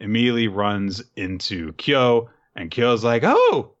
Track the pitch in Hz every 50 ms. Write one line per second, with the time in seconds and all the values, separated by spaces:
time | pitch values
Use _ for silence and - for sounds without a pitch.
0 | 110 104 107 117 120 123 120 117 117 107 95 101 104 104 104 101 98 98 90 98
1 | - _ - - 98 92 92 87 - - 101 87 80 78 73 - - 143 143 135
2 | 127 123 120 117 117 - _ _ _ _ - - 87 82 - - 117 123 120 110
3 | 107 117 117 117 120 208 285 453 508 466 - 147 107 - _ _